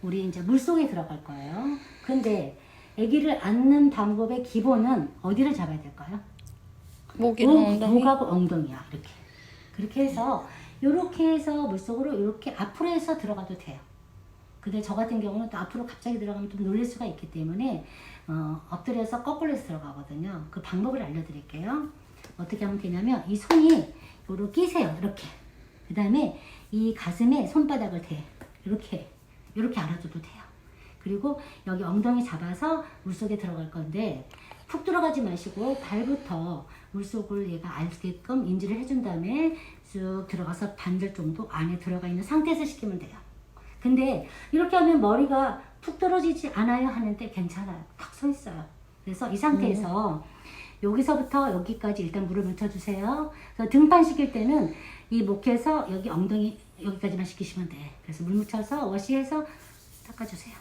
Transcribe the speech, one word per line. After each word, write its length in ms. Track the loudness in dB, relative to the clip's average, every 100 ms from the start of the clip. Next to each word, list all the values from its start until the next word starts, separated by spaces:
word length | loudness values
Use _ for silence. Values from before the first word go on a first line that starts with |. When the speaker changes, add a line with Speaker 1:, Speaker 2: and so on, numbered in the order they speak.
Speaker 1:
우리 240 | -4 -2 -4
이제 140 | -4
물속에 480 | 2 2 4 2 2
들어갈 340 | 0 -6 -10
거예요. 520 | -12 -12 -8 -6 -4 -6 -8 -18
근데 540 | -2 0 2 0 -2 -10 -20 -20 -18 -2
아기를 400 | 2 4 4 0
안는 460 | 2 4 6 8 8
방법의 520 | 6 0 0 0 -2
기본은 680 | -2 0 4 4 4 2 0 -6
어디를 300 | -2 2 2
잡아야 260 | 2 -4 -6
될까요? 380 | -10 -16 -12 -12 -12 -20 -20 -20 -20 -20 -20 -20 -20 0
Speaker 2:
목이랑 360 | 0 4 8
Speaker 1:
목, 120 | 8 8
Speaker 2:
엉덩이? 240 | 4 6
Speaker 1:
목하고 300 | 6 6 4 2
엉덩이야. 580 | 2 2 2 -2 -6 -12
이렇게. 180 | -14 -14 -20 -20 -20 -20 -20 -20 -8
그렇게 280 | -6 0
해서 420 | 0 0 -2 -2 -4 -16 -20 0
요렇게 520 | 2 4 2 2 4
해서 320 | 4 2 -2 0
물속으로 520 | -4 -4 -4 -2 0
요렇게 340 | 0 -2 -8 -6
앞으로 320 | -8 -2 0
해서 280 | 0 0 -4
들어가도 380 | -2 -6 -8 -12
돼요. 200 | -12 -18 -18 -20 -20 -20 -20 -20 -20 -12
근데 200 | -6 -4
저 120 | -4
같은 260 | -2 -2 -2
경우는 280 | -2 -4 -6
또 60 | -6
앞으로 280 | -8 -8 -10
갑자기 320 | -10 -6 -4
들어가면 320 | -4 -6 -8
좀 140 | -4
놀랄 200 | -2 0
수가 220 | -2 -4 -8
있기 240 | -10 -12
때문에, 520 | -8 -6 -2 -2 -4 -8 -20 -20 -20 -8
어, 320 | -6 -4 -8 -8
엎드려서 540 | -10 -4 -4 -2 -4
거꾸로 300 | -4 -4 -2
해서 140 | -4 -6
들어가거든요. 760 | -10 -10 -14 -12 -8 -8 -8 -12
그 100 | -12
방법을 400 | -6 -2 -2 -2
알려드릴게요. 840 | -6 -8 -8 -12 -14 -10 -6 -4 -6 -12 -20 -20 -20 -14
어떻게 280 | -8 -4 -4
하면 120 | -4
되냐면 440 | -4 -2 0 0 0
이 80 | -4
손이 580 | 4 8 10 8 4 -8 -20 -20 -10
요렇게 240 | -6 -2 2 2
끼세요. 280 | 2 0 0
이렇게. 260 | -4 -4 -14 -18 -20 -20 -20 -20 -8
그 60 |
다음에 440 | -2 4 4 2 -4 -16 -20 -6
이 240 | 0 0
가슴에 520 | 0 -6 2 4 6 4
손바닥을 560 | 2 4 2 -2 -6
대. 200 | -8 -10 -10 -18 -20 -14 -4
이렇게. 440 | -4 -4 -10 -10 -20 -20 -20 -14
이렇게 260 | -4 -2 -2
알아줘도 400 | -4 -6 -8 -12
돼요. 200 | -14 -20 -20 -20 -20 -20 -20 -14
그리고 380 | -6 -4 -2 -4 -10 -16 -8
여기 160 | -6
엉덩이 400 | -2 0 2 2
잡아서 640 | 0 -4 -8 -4 -2 -2 -4 -12
물속에 340 | -10 -6 -4 -4
들어갈 320 | -4 -8 -8
건데 580 | -8 -6 -4 -4 -6 -12 -20 -20 -20 -10
푹 160 | -8
들어가지 380 | 0 2 2 2
마시고 560 | -2 -4 -8 -4 -2 -2
발부터 840 | -4 -4 -2 -2 -4 -6 -4 -8 -10 -20 -12
물속을 580 | -10 -6 -8 -6 -4 -4
얘가 280 | -6 -8 -6
알게끔 680 | -6 -6 -8 -10 -4 -2 0
인지를 300 | -2 -2 -4
해준 240 | -2 -2
다음에 540 | -2 -4 -2 0 0 0 -12 -20
쑥 440 | -12 -8 -4 -4 -6
들어가서 460 | -6 -6 -4 -6
반절 400 | -6 -4 -2 -2
정도 340 | -4 -4 -4 -6
안에 280 | -4 -2 -2
들어가 280 | -4 -4 -4
있는 160 | -4
상태에서 420 | 0 2 2 0 -2
시키면 320 | -6 -6 -6
돼요. 180 | -10 -18 -20 -20 -20 -20 -20 -4
근데 480 | 4 4 4 0 -6 -16 -2
이렇게 240 | 2 4 6
하면 240 | 8 8
머리가 600 | 6 6 6 4 2 -2 -12 -14
푹 180 | -12 0
떨어지지 520 | 2 4 2 0 -4
않아요 320 | 0 2 2 0
하는데 420 | 0 -4 -4 -6
괜찮아요. 520 | -4 -4 -4 -10 -10 -14 -18
탁 140 | -20 -4
서 80 | -2
있어요. 340 | -2 -6 -12 -14 -16 -20 -16
그래서 280 | -10 -6 -4
이 40 | 2
상태에서 800 | 4 4 4 2 2 0 0 -2
Speaker 2:
음. 40 | -8 -20 -20 -20 -20 -4
Speaker 1:
여기서부터 720 | 0 2 4 2 2 0 2
여기까지 500 | 0 -4 -4 -2 -2
일단 240 | -2 -4 -2
물을 160 | -2
묻혀주세요. 880 | -2 -2 -4 -4 -6 -4 -2 -2 -4 -8 -20 -6
그래서 140 | 4
등판 340 | 8 10 10
시킬 260 | 8 4 0
때는 440 | 2 2 4 2 -2 -16 -20 -2
이 140 | 0
목에서 680 | 2 0 2 2 2 0 0
여기 200 | -4 -4
엉덩이 480 | 0 0 2 0 -2 -18 -8
여기까지만 420 | -8 -4 -4 -4
시키시면 460 | -6 -6 -8 -6 -8
돼. 60 | -8 -16 -16
그래서 220 | -14 -8
물 100 | -2
묻혀서 520 | 0 0 -6 -4 -4 -2
워시해서 540 | -4 0 0 0 -2 -4 -10 -20 -20 -20 -20 -20
닦아주세요. 480 | -14 -12 -12 -16 -20